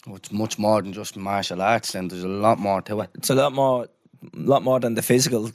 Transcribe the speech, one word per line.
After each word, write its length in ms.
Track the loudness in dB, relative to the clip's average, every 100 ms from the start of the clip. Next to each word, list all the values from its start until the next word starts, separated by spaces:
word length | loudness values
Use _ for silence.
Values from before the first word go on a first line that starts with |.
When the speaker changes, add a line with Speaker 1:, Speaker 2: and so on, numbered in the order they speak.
| -20
Speaker 1:
Well, 100 | -18
it's 140 | -8
much 260 | -4 -4 0
more 220 | 2 2
than 100 | 0
just 240 | -8 -12 -10
martial 440 | -4 -4 -4 -2
arts, 340 | 2 2 0 -6
and 140 | -6
there's 120 | -6
a 60 | -6
lot 300 | 2 4 4
more 200 | 2 -2
to 180 | -2 -6
it. 100 | -6 -8
Speaker 2:
It's 140 | 0
a 40 |
lot 180 | 2 2
more, 360 | 2 2 0 -4 _ _ _ -18
lot 280 | -6 2 2
more 160 | 4 2
than 160 | 2
the 80 | -2
physical 460 | 2 2 4 0 -4